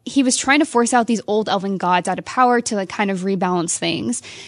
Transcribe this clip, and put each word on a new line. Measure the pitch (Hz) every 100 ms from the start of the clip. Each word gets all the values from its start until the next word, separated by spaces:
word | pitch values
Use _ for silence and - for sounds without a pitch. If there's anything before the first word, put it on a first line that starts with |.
he | - 269
was | 254 -
trying | - 294
to | 311
force | 240 233
out | 247 233
these | 220 -
old | 214 208
elven | 196 196 190
gods | 180 180 180
out | 180
of |
power | - - 247 240
to, | 240
like, | 208 185
kind | - 202
of | 190
rebalance | 190 196 196 175 160 -
things. | 165 - 226 240 - -